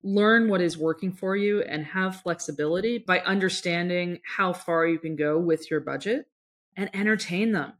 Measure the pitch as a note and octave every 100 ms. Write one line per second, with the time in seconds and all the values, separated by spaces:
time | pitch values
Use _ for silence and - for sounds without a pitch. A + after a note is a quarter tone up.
0 | G3 G3+ G#3 A3+ A3+ F#3+ F3 D#3+ D#3+ D#3
1 | F#3+ F3+ F#3+ G3 G3+ G#3 - D#3 D#3 F#3
2 | F#3+ F#3 F3+ E3+ - D3 D3+ E3+ A3 A#3+
3 | A3 F3+ - G3 F#3 F#3 F3+ E3+ F3 F3+
4 | F3 F3 - - F#3 F3 - E3 E3 D#3+
5 | D#3+ D3+ D3 D#3 E3+ D#3+ - D#3 C#3+ C#3
6 | F#3 B3+ - _ _ _ _ - G3+ G3
7 | G#3 G#3+ - F3 A3+ G3+ C3+ -